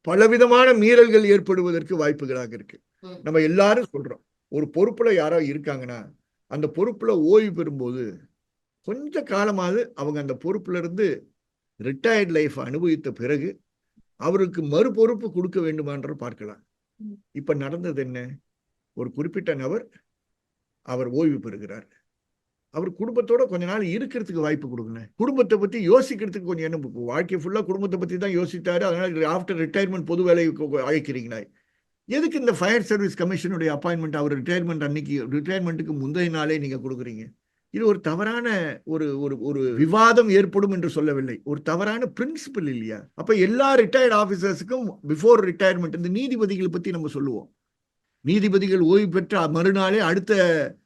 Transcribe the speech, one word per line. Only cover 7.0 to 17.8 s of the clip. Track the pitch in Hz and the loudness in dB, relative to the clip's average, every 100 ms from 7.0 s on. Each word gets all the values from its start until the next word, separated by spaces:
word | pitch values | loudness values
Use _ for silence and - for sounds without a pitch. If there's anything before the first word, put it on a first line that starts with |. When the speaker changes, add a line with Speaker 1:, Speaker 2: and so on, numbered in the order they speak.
| 226 | 0
Speaker 1:
ஓய்வு | 196 156 208 214 165 | 2 6 4 4 -4
பெறும்போது | 156 139 123 127 113 87 _ _ _ _ _ _ | -6 -6 -8 -6 -10 -12 _ _ _ _ _ _
கொஞ்ச | - 233 294 302 | -10 -8 -6 -8
காலமாவது | - 196 208 196 180 202 240 | -4 0 0 0 0 -2 -4
அவங்க | - 143 147 | -6 -6 -4
அந்த | 139 127 | -6 -6
பொறுப்புல | 165 202 180 180 | -4 -6 -4 -6
இருந்து | 170 180 202 117 - _ _ _ _ _ | -6 -2 -2 -2 -10 _ _ _ _ _
ரிட்டையர்ட் | 120 135 226 220 190 | -8 -2 0 2 2
லைஃப் | 160 151 135 | 0 0 -2
அனுபவித்த | 127 147 175 156 143 | -8 -2 0 -2 -4
பிறகு | 110 120 147 160 196 _ _ _ _ _ _ | -8 -4 -2 -4 -10 _ _ _ _ _ _
அவருக்கு | 139 190 185 170 | -2 0 0 -2
மறு | 151 147 254 | 0 2 2
பொறுப்பு | 208 226 233 226 | 4 2 2 -4
கொடுக்க | 175 180 185 | -4 -2 -2
வேண்டுமான்ற | 165 156 143 143 139 | -2 -4 -6 -8 -10
பார்க்கலாம். | 147 120 - 107 101 _ _ _ _ | -10 -12 -12 -16 -18 _ _ _ _
Speaker 2:
ம். | 214 202 _ | -18 -18 _
Speaker 1:
இப்ப | 143 139 | -14 -4
நடந்தது | 147 139 170 | -4 -4 -8